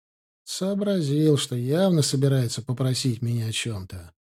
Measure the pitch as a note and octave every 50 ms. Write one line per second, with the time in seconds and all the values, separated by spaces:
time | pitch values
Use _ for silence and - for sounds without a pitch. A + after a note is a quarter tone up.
0 | _ _ _ _ _ _ _ _ _ - - - F#3 F#3+ G3+ G3 G#3 G3+ G3 F3+
1 | D3+ C3+ C#3+ D3+ D#3 D#3 C#3+ C3 - - B2 A#2+ A#2+ C3 D3 F3 G3 F#3+ F3 D3+
2 | C#3 - C#3+ C3 C#3 C#3 C3+ C3 B2 A#2 - - G#2+ - B2 A#2+ C3 C3 B2 -
3 | - C3 A2 - A#2 A#2 A#2+ A#2 A2+ A2 G#2+ - - A#2+ A2 F#2+ F#2 - F#2+ F2
4 | E2+ E2 _ _ _